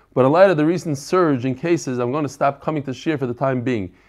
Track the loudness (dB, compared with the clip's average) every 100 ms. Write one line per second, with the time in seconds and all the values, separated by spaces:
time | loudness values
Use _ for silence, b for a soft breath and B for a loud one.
0 | b 2 4 6 4 4 2 0 -4 -6
1 | -2 2 2 0 -2 -4 -2 -2 -2 -4
2 | -2 -2 -4 -2 -2 -2 -4 -6 -6 -6
3 | -4 -2 -4 -2 -2 -2 -2 -4 -6 b